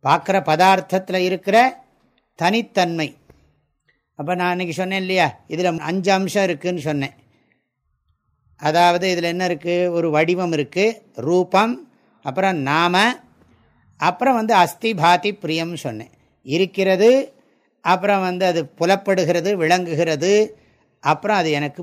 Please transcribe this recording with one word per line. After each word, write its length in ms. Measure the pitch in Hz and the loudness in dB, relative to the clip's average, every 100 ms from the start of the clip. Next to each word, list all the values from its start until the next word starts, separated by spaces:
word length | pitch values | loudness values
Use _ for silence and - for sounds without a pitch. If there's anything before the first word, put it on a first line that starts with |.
பார்க்கிற 340 | 135 156 - 190 | 2 0 0 -2
பதார்த்தத்துல 760 | 170 156 185 190 185 185 190 185 | 0 2 4 4 0 -6 -4 -2
இருக்கிற 360 | 180 180 190 214 254 - _ _ _ _ _ _ | -2 -2 2 2 2 -2 _ _ _ _ _ _
தனித்தன்மை. 680 | 170 220 - - 175 165 147 - _ _ _ _ _ _ _ _ _ - | 0 0 -2 -2 -2 -2 -6 -8 _ _ _ _ _ _ _ _ _ -12
அப்ப 100 | 147 | -6
நான் 180 | 180 180 | -2 -2
அன்னைக்கு 240 | 180 180 160 | -2 -6 -6
சொன்னேன் 280 | 185 190 | -4 -4
இல்லையா, 240 | 185 185 156 - _ | -2 0 0 -2 _
இதுல 240 | 160 180 165 | -4 -2 -2
அஞ்சு 280 | 151 185 185 | -4 -4 0
அம்சம் 340 | 190 190 180 190 | 0 0 -2 -2
இருக்குன்னு 340 | 160 180 180 | -2 -6 -6
சொன்னேன். 340 | 147 147 139 - _ _ _ _ _ _ _ _ _ _ _ _ _ _ | -6 -6 -6 -10 _ _ _ _ _ _ _ _ _ _ _ _ _ _
அதாவது 440 | 147 160 175 175 185 | -2 4 4 4 0
இதுல 220 | 175 170 | -2 -2
என்ன 140 | 170 185 | -2 -4
இருக்கு? 300 | 165 175 175 180 | -4 -2 -2 0
ஒரு 160 | 170 165 | 0 0
வடிவம் 440 | 151 160 180 180 | 0 0 0 -2
இருக்கு, 320 | 160 143 180 208 226 _ - | -2 -4 0 -2 -2 _ -10
ரூபம், 540 | 123 180 180 185 226 247 339 _ _ _ 143 | -2 0 2 2 0 -2 -12 _ _ _ -10
அப்புறம் 320 | 131 190 165 | -2 -2 -2
நாம, 320 | 135 151 175 180 220 - _ _ _ _ _ _ _ _ | -2 0 2 2 0 -2 _ _ _ _ _ _ _ _
அப்புறம் 380 | 156 175 247 247 | -4 0 0 0
வந்து 160 | 220 214 | 2 2
அஸ்தி 340 | 170 - 226 | 2 0 -4
பாதி 380 | 202 165 175 208 202 | 0 2 2 0 -6
பிரியம் 400 | 160 160 165 170 | -6 -4 -4 -8
சொன்னேன், 360 | 139 107 110 _ _ _ - | -10 -10 -14 _ _ _ -6
இருக்கிறது, 680 | 156 190 190 190 185 220 262 277 _ _ _ _ _ - | -2 -2 0 0 4 4 4 0 _ _ _ _ _ 0
அப்புறம் 380 | 180 202 196 | 0 2 0
வந்து 220 | 185 180 185 | 0 0 0
அது 160 | 170 147 | 0 -4
புலப்படுகிறது, 800 | _ 170 190 196 185 165 175 170 208 | _ 0 0 2 0 2 0 0 0
விளங்குகிறது, 800 | 160 180 175 156 165 151 175 208 214 - _ _ _ _ | 2 0 0 -2 0 0 2 2 2 -4 _ _ _ _
அப்புறம் 360 | 139 151 202 208 | -2 -2 0 -2
அது 120 | 165 | 0
எனக்கு 300 | 147 147 143 | -2 -4 -10